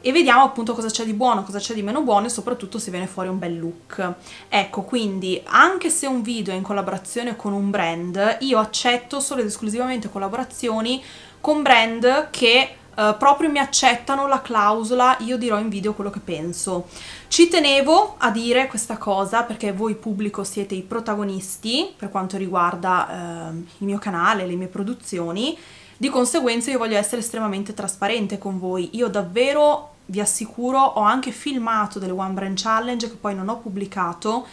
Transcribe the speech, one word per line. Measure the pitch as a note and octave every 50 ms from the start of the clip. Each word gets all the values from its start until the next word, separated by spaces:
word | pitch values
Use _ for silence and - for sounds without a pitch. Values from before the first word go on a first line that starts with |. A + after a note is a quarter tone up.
e | - B3 C4
vediamo | E4+ D#4+ C4 A#3+ B3+ C4+
appunto | C4 - - A3+ A3 A#3+
cosa | B3 A3
c'è | A3+ A3 - A3+
di | A3+ G#3+
buono, | G#3 B3+ B3 A#3 G3+ G3
cosa | G3 F#3+ G3+
c'è | G3 - A#3
di | A3 G3+
meno | G3+ A3 D4 D4+
buono | B3+ G#3+ G3+ G#3
e | B3
soprattutto | A#3+ - F#3+ - B3 - - F#3+ - G#3+
se | - - F3+
viene | F#3 F#3 F#3
fuori | - - F#3 F#3
un | F#3 F#3+
bel | F3+ E3+ E3+ E3+
look. | E3 E3 E3+ - - _ - - F#3+ F3+ - - - - - - - -
Ecco, | - G#3 F#3+ - - G#3 F#3
quindi | - - A#3+ A3 G#3 F#3+ F#3+ F#3 F#3 F#3 - -
anche | - - A3 C#4+ F4 G4 F4+ - E4+
se | - - -
un | C#4 C4 B3 A3
video | A#3 A#3+ A3+ G#3 F#3+ F#3
è |
in | F#3 F#3+
collaborazione | - G#3 G3+ F#3+ F3+ F3+ - - - - A#3+ A#3+ A#3+ A3+
con | A#3 - G#3 G3+
un | G3+ G3 G3+
brand, | G3+ G3+ F3 E3 E3+ E3+ F3 F3 F3 G3 G3+ G#3+ - - C4
io | C4+ B3+ A3
accetto | G#3+ G#3+ - - - B3 A#3+ B3 B3 - - C#4
solo | C#4 - D4 C4+
ed | A3+ G#3
esclusivamente | G#3 - A3+ G#3+ G#3 A#3 B3 B3+ B3+ A#3+ G#3+ G3+
collaborazioni | - G3 G3 G3 G3+ B3 B3+ B3+ - - - A#3+ A3 A3 A3 A#3 B3+ C4 - - - - - - - -
con | - - D4+ D4+ D4
brand | C4+ B3+ A#3 A3 A3+ A3+ A#3 A3+ B3 C4 C#4+ D4+ -
che, | - - B3+ A3+ A#3 B3+ C4 C4 - - - - -
eh, | - G#3+ G#3+ G#3+ G#3+
proprio | C#4 C#4 C#4+ C#4+ D#4+ D#4+
mi | D4 C#4+
accettano | C#4 C4+ - - - A#3 A#3+ A#3+ - - D4 C4+ C#4 C#4
la | C4+ C4
clausola | C4+ - A#3+ G#3+ G3+ G#3 G#3+ A3+ A3+ G#3+ B3 B3 B3 B3+ B3+ - A3
"io | A3+ B3+
dirò | B3 A#3 A#3+ G#3+ G#3
in | G#3+ A3+
video | G3+ G3 F#3 G#3+ G#3+
quello | G#3 G3 G3+
che | G3 G3+
penso". | - - E3+ D3+ D#3 F3 E3 - - - F#3 F3 F3+ - - - - - - - -
Ci | - - - E4+ E4+
tenevo | F4 F4+ D4+ C#4+ C#4 C#4 C4+ C#4 D#4+ F4+ G#4+ G#4 - -
a | - A#3+
dire | G#3 A#3 A3+ A#3+ A#3+ B3+ C4+ C4
questa | - G#3+ - - A3+
cosa | G#3 - G#3+ G3 F#3+ G3 F#3+ G#3+ A3+ A#3+
perché | - A3 - - G#3 G3
voi | F#3+ A3 A3 G#3+
pubblico | G#3+ - A3+ G#3 F#3+ G#3 G3+ G#3 - G3
siete | G3 - G#3+ G3 G3+ G3
i | F#3+ F#3
protagonisti | F#3+ A3 A3+ A3+ A#3 G#3 G3+ G#3 G3+ F#3+ F#3+ F#3+ - - - - A3 A#3+ C#4 F#4 G4 -
per | _ - F#3+
quanto | - G3+ F#3 F#3 F#3+
riguarda, | G3 G3 F3+ F#3 F#3 F3 F3 F3+ F3 F3 F#3 F#3 F3+ - - - F3+ F3 E3+ E3+ E3+ E3 D#3+
ehm, | E3 E3 F3 F3 - -
il | G3+
mio | G3 G3+ G#3
canale, | - G#3+ F#3+ E3+ F3 G3 A3+ G#3 F#3
le | F#3 F3
mie | F3+ F#3 F#3
produzioni, | F#3 - G3 G3+ B3 - - - - F3 E3+ E3+ E3+ G3 A#3 D4 E4 - - - - - - - - -
di | A3 C#4
conseguenza | C4+ B3+ B3 A#3+ - E4+ C4 B3 A#3 A#3 A#3 C#4+
io | C4+ B3+
voglio | A#3 A3+ A3
essere | G3+ G#3 - - A#3+
estremamente | A3 A3+ - A3+ A3 G#3 F#3+ G3 G3+ G#3 G#3+
trasparente | - - F#3 - - G3 G3+ A3+ A#3+ G#3 F#3+ G#3 G3
con | - G3 F#3+ F#3
voi. | F3+ F#3 F#3 F#3 F3 E3 -
Io | A3+ A#3+ A3+
davvero | F#3+ G#3 F#3+ E3+ F3+ A3+ B3+ C#4 C#4+ D4 D4 D4 D4 - - - - - _
vi | - F#3+ G3
assicuro, | G#3 G#3 - - A3+ G#3 - - A#3+ B3 C4 C#4
ho | C4+ C4+ - G#3+ G#3+
anche | G#3 A#3 C4 B3+ C4
filmato | A3 - - D4 C#4 B3+ A3+ A3+ A3+ G#3+ G#3 G3+ - G#3
delle | F#3+ F#3 F#3
One | F#3 F#3+ F#3+ F#3+
Brand | F#3+ F#3+ G3 G3 F#3
Challenge | - A3 A3 A3 A#3+ B3 B3 A#3+ A3+
che | A3+ A3+
poi | - - G#3 G3+
non | F#3+ F#3+ G3
ho | A#3 A#3
pubblicato | - A#3 F#3 G3+ G3+ F#3+ - G3 F3+ E3+ F3 - - G#3+ A3+ B3 B3 -